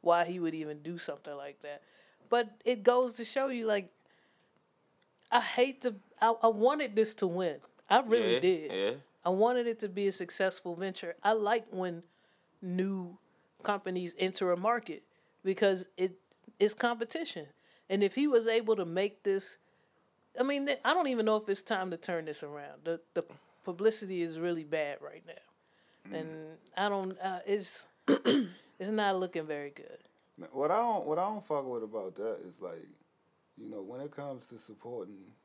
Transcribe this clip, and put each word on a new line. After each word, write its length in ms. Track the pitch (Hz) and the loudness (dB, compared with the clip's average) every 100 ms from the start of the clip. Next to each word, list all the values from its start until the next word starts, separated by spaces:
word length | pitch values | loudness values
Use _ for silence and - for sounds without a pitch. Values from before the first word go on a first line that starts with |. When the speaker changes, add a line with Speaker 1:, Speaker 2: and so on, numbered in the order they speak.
Speaker 1:
why 240 | 175 170 175 | 6 4 4
he 140 | 180 | 0
would 140 | 165 | -4
even 280 | 160 151 151 | -4 -8 -8
do 160 | 147 175 | -10 -8
something 380 | - 143 - 143 | -8 -8 -12 -12
like 260 | 143 143 | -12 -14
that. 180 | 147 143 _ - - _ _ | -14 -14 _ -20 -20 _ _
But 200 | 240 220 - | 2 2 -4
it 200 | 226 240 | -2 4
goes 320 | 202 247 254 240 | 6 6 2 -2
to 100 | 226 | -2
show 220 | 277 269 | -2 -2
you, 160 | 247 220 | -2 0
like, 240 | 202 180 _ _ _ _ _ _ _ _ _ _ _ _ _ _ | 0 -2 _ _ _ _ _ _ _ _ _ _ _ _ _ _
I 100 | 240 | 2
hate 400 | 226 - 262 262 | 2 2 2 2
to, 140 | 254 202 _ - | -4 -4 _ 2
I, 120 | 220 226 | 2 6
I 40 | 226 | 4
wanted 480 | 208 233 302 262 202 | 6 4 4 0 2
this 200 | 220 - | 2 2
to 120 | 190 | -2
win. 300 | 175 180 143 - _ - | 0 -2 -4 -12 _ 4
I 100 | - | 4
really 340 | 233 233 220 120 | 6 4 6 4
Speaker 2:
Yeah, 40 | |
Speaker 1:
did. 320 | 180 170 151 | 4 2 0
Speaker 2:
yeah. 200 | 95 98 135 - _ 175 | 0 0 -2 -12 _ 0
Speaker 1:
I 40 | |
wanted 380 | 190 226 247 233 | 4 4 4 0
it 120 | 226 | -4
to 100 | 208 | -6
be 180 | 185 196 | 0 0
a 40 | |
successful 640 | 190 175 - 190 185 180 170 | 0 -4 0 0 0 -8 -6
venture. 400 | 190 185 170 - | -6 -6 -10 -2
I 100 | 202 | 2
like 320 | 220 202 233 220 | 2 2 0 -2
when 320 | 190 185 170 - _ _ _ _ _ | -4 -4 -4 -14 _ _ _ _ _
new 560 | 185 180 190 196 175 185 _ _ _ _ | -4 -2 0 -2 -6 -14 _ _ _ _
companies 500 | - 202 190 180 175 - | -2 -2 -2 -4 -6 -2
enter 320 | 185 185 185 | -2 0 2
a 60 | 175 | 2
market 460 | 208 240 226 151 _ _ _ _ | 2 0 -4 -12 _ _ _ _
because 440 | 190 190 202 190 185 - | -4 2 4 2 -4 -2
it, 160 | 185 180 _ _ - _ | -2 -2 _ _ -20 _
it's 160 | 208 208 | 2 4
competition. 720 | 240 233 226 320 330 - 147 _ _ _ _ | 0 0 -4 -4 -6 -8 -12 _ _ _ _
And 140 | 196 | 2
if 120 | 202 262 | 2 4
he 120 | 294 | 4
was 200 | 240 226 | 6 6
able 280 | 226 220 214 | 2 2 0
to 80 | 170 | 2
make 380 | 175 202 - | 0 -2 -2
this, 340 | 202 196 - - _ _ _ _ _ _ _ - | 0 0 -2 -8 _ _ _ _ _ _ _ -2
I 40 | |
mean, 240 | 262 285 277 | 0 0 -2
th-, 120 | 262 247 | 0 2
I 80 | |
don't 140 | 339 294 | 2 2
even 180 | 240 214 | 2 2
know 100 | 214 | 2
if 140 | 214 | 0
it's 120 | 196 | -4
time 280 | - 208 185 | -2 -2 -2
to 60 | 165 | -6
turn 280 | - 170 160 | -4 -4 -4
this 180 | 147 | -8
around. 400 | 147 147 143 147 | -8 -12 -14 -10
The, 160 | 165 165 _ 170 | -6 -6 _ -6
the 100 | 160 147 _ _ | -6 -18 _ _
publicity 580 | - 175 214 220 196 185 | -10 0 0 0 -4 -4
is 180 | 170 160 | -4 -2
really 240 | 175 170 | -2 -2
bad 360 | 151 156 147 139 | -2 -2 -2 -6
right 220 | 147 160 170 | -12 -16 -18
now. 840 | - _ _ _ _ _ _ - | -20 _ _ _ _ _ _ -10
Speaker 3:
Mm. 80 | 160 | -8
Speaker 1:
And 100 | 160 160 156 160 - - | -8 -12 -14 -18 -12 -2
I 120 | 202 | 0
don't, 280 | 202 190 185 | 0 -4 -6
uh, 200 | 190 180 202 | -6 -6 -2
it's, 400 | 208 185 - - _ | -2 -2 -8 -12 _
<clears throat> 100 | - | 2
it's 800 | - - 277 196 180 - _ 190 | 4 4 2 0 -8 -20 _ -2
not 280 | 214 202 190 | 0 2 2
looking 260 | 180 165 156 | -2 -4 -6
very 260 | 147 143 | -6 -8
good. 260 | 143 - - _ _ _ - | -14 -18 -20 _ _ _ -18
Speaker 3:
Now, 100 | 85 | -10
what 180 | 131 147 | -2 2
I 60 | 202 | 2
don't, 280 | 233 208 151 | 2 0 0
what 120 | 156 | -2
I 80 | 190 | -2
don't 180 | 214 - | -4 -4
fuck 200 | 147 131 | -4 -2
with 160 | 120 | -6
about 320 | 107 110 95 90 | -6 -6 -8 -6
that 240 | 110 98 | -6 -6
is, 180 | 90 87 | -10 -12
like, 240 | 90 82 - - _ _ _ _ _ - | -12 -12 -16 -20 _ _ _ _ _ -18
you 120 | 107 | -14
know, 120 | 107 | -12
when 200 | 95 127 | -12 -12
it 100 | 143 | -12
comes 360 | 147 143 127 - | -10 -10 -12 -14
to 100 | 117 | -18
supporting 580 | - 104 120 123 98 98 92 _ | -18 -16 -12 -10 -10 -14 -20 _